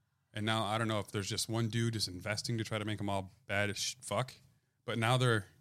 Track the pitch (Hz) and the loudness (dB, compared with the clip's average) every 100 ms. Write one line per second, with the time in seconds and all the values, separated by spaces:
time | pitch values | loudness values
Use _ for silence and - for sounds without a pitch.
0 | _ _ _ 110 107 110 101 110 113 107 | _ _ _ -4 0 2 2 0 0 0
1 | 95 107 95 101 - 113 113 117 117 113 | -2 -4 -2 -2 0 0 2 2 0 0
2 | 95 90 101 107 - 113 107 110 104 104 | -4 -4 -4 -4 -2 -2 -2 -2 -2 -2
3 | 101 98 95 - - 101 104 95 - - | -2 -2 -4 -10 -2 0 2 0 -4 -6
4 | - 104 131 - - _ _ _ - 110 | -2 -2 -2 -6 -20 _ _ _ -4 0
5 | 113 127 127 110 95 _ | 4 4 4 4 0 _